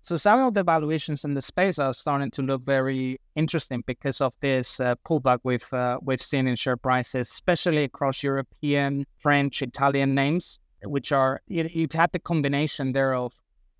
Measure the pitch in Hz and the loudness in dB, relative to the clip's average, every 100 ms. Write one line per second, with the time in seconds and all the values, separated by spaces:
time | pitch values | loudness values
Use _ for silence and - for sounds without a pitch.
0 | - 170 208 240 262 202 175 160 151 160 | -6 0 4 4 4 2 2 2 2 -2
1 | - 147 147 139 - - 196 160 135 123 | -2 -6 -4 -4 -4 0 0 0 -2 -2
2 | 156 139 139 - 135 135 127 135 131 131 | -2 -2 -2 -4 -2 -2 0 0 0 -2
3 | 131 131 _ 147 156 165 - 123 - 123 | -4 -6 _ -2 0 -2 -4 -6 -6 -6
4 | 139 - 131 - 139 131 123 - 123 120 | -4 -2 -2 -2 0 0 -2 -2 -2 -2
5 | - 156 135 123 131 123 - 127 123 127 | 0 0 2 2 2 -2 -2 -2 -2 -2
6 | 135 131 - 139 131 120 131 123 131 127 | -2 -4 -2 0 0 0 -2 -2 0 0
7 | 117 131 120 - - 170 180 151 139 - | 0 -4 -4 -4 -2 0 2 2 0 -2
8 | 139 - 139 135 131 _ 147 143 139 139 | -2 -2 -2 -2 -4 _ 0 2 2 -2
9 | 139 _ 147 143 139 - 127 - 139 139 | -6 _ 2 4 2 -2 -6 0 2 4
10 | 135 135 139 170 - - _ _ - 143 | 2 2 2 0 -2 -10 _ _ -6 -4
11 | - 139 131 135 - 170 160 165 156 165 | 0 2 2 0 -4 -4 -2 -2 -2 2
12 | 175 180 - 165 139 139 151 - 131 131 | 2 0 0 0 2 0 -2 -2 -2 0
13 | 135 127 123 - _ _ _ | 0 0 -4 -10 _ _ _